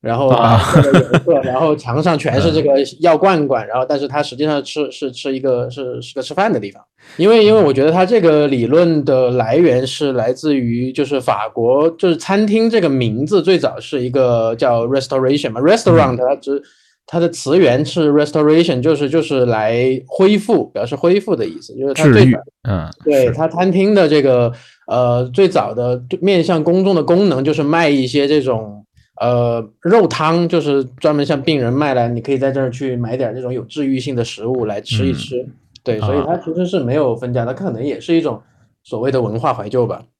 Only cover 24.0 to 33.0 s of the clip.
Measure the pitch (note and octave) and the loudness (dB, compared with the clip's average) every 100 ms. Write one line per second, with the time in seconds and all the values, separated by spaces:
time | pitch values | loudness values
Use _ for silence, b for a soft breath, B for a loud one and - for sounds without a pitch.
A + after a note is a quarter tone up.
24 | D#3+ D3+ C#3 B2 A#2+ A#2+ B B - A#2 | 4 4 4 2 0 -4 B B -4 -2
25 | B2 A#2+ B2+ B2+ F#3 - G#2 A2+ B2 B2 | 0 0 -2 2 2 2 -2 -4 -2 -4
26 | B2 F#3 F#3 F#3 E3 E3+ D3+ F3+ F#3+ F3+ | -6 -4 0 2 2 0 2 2 2 0
27 | C#3+ F3 G3+ C3 C#3 D3+ C#3+ E3+ E3 C#3+ | 2 2 2 0 0 0 0 2 2 2
28 | B2+ C#3+ C#3 D3+ C3 A2+ G#2+ G#2 G2+ _ | 0 0 2 0 0 -4 -6 -16 _ _
29 | _ - A#2+ B2 A#2+ A#2 A2 _ E3+ A3+ | _ -4 0 0 0 -2 -6 _ 2 2
30 | F#3 - D#3 E3+ E3+ E3+ D3 C#3 C3 B2 | 2 0 0 0 0 0 0 -2 -2 -2
31 | D#3 D3 C#3+ C#3+ C3 D3+ A#2+ B2+ D3 B2+ | 0 0 -2 -2 0 0 0 0 0 0
32 | A#2+ A#2 A#2+ C3+ C3+ C3+ C3 B2+ C3+ B2 | -2 -4 -4 -2 -2 -2 -4 -4 -6 -6